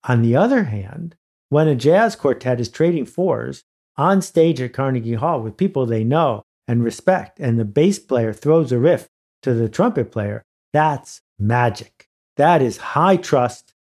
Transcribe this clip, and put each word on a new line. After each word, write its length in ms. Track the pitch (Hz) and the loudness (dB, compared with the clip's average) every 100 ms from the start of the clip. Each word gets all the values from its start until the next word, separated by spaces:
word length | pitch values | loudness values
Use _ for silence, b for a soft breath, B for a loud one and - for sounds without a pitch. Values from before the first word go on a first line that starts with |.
On 180 | - 123 | 0 2
the 120 | 117 | 2
other 300 | 127 226 262 | 2 2 2
hand, 520 | 160 104 95 - 170 _ _ _ _ | 0 -6 -10 -14 -16 _ _ _ _
when 180 | 143 156 | 0 2
a 60 | |
jazz 420 | 131 135 185 226 208 | 2 4 4 2 0
quartet 420 | 139 123 127 123 | -2 -2 -2 -2
is 120 | 117 | -4
trading 340 | - 170 170 | -2 0 0
fours 580 | 120 - 185 117 113 - _ _ _ - | -6 -4 -2 -2 -6 -12 _ _ _ -2
on 240 | 160 196 | 2 2
stage 360 | 180 165 165 135 | 0 2 2 2
at 100 | 123 | -6
Carnegie 400 | - 135 127 113 | -4 -2 -2 -4
Hall 300 | 113 135 151 | -4 -2 -4
with 160 | 110 - | -6 -4
people 260 | 190 147 | -2 -2
they 180 | 123 113 | -2 -2
know 400 | 110 156 151 107 _ _ - | 0 2 0 -2 _ _ -4
and 160 | 117 | -2
respect, 560 | 117 - - 185 - - | -2 -2 -2 -2 -4 -8
and 200 | 135 117 | -2 -2
the 60 | 104 | 0
bass 320 | 101 175 196 | 2 2 0
player 340 | _ 127 113 | _ -2 -2
throws 400 | 104 143 160 135 | -4 0 2 2
a 60 | 123 | 0
riff 320 | 143 151 - _ _ _ | 2 0 -4 _ _ _
to 100 | - | -2
the 160 | 117 113 | 0 -2
trumpet 420 | - 233 156 117 | 0 0 0 -6
player, 320 | 110 104 107 _ _ _ | -6 -6 -8 _ _ _
that's 480 | 147 156 143 - - _ - | 0 0 -2 -10 -20 _ -6
magic. 680 | 104 120 120 - - _ _ _ _ - | -2 0 0 -2 -16 _ _ _ _ 0
That 240 | 151 170 | 2 4
is 160 | 127 - | 0 -4
high 400 | - 143 180 185 | -6 0 2 2
trust 560 | - 139 123 - _ _ | 2 0 0 -4 _ _